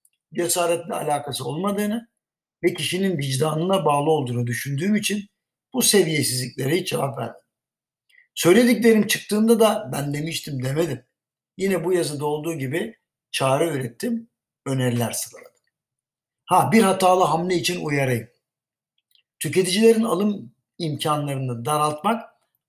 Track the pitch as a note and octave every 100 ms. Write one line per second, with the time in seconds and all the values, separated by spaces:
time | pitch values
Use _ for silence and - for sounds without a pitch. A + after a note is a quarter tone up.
0 | _ _ _ - E3+ F3+ E3+ E3+ E3+ F3+
1 | D3+ D3 C#3+ B2+ B2 D3+ G3 G3+ G#3 A#3
2 | - _ _ _ _ _ F3 F3 C#3 F3+
3 | F#3+ D#3+ C#3 C3 D#3 D#3 F#3 F#3+ D3+ C#3+
4 | D3+ D#3 B2 A#2+ A#2+ A#2+ C#3+ C#3 F#3+ G#3+
5 | G3+ G#3 G3+ _ _ _ _ B3+ A#3 G#3
6 | D#3+ D3+ A#2 B2+ B2+ C3+ C3+ F3+ - D#3+
7 | C#3 B2+ A2+ - _ _ _ _ _ _
8 | _ _ _ - E3 G#3 B3 G3+ A#3 G#3+
9 | G3 - - G#3 A3+ A3 G#3+ - B2+ C#3
10 | C#3+ D3 D#3+ - - C3+ C3 D3 E3+ A#2+
11 | _ _ _ _ _ - G3 F3 E3+ F3+
12 | D3 C#3+ D3 D3+ D#3+ D#3 C3 E3 A3+ -
13 | _ _ _ - C3+ C#3 E3 C#3 C3 -
14 | A#3+ A#3 - _ _ _ C#3 C3 B2+ A#2+
15 | A2 - - - - _ _ _ _ _
16 | _ _ _ _ - F3+ C3 A3+ G3 F#3
17 | F#3 F#3 D#3+ E3 F3+ F3 - F3+ D3+ C#3+
18 | C3 A#2 A2+ _ _ _ _ _ _ _
19 | _ _ _ - D#3 E3 F#3 G3 A3+ A3
20 | A3+ F3 G#3+ G3+ - _ _ - D#3+ D3
21 | D#3 D3+ C#3+ C3+ C3 A#2 A#2 D3+ D3+ D3+
22 | G#3 A3+ - _ _ _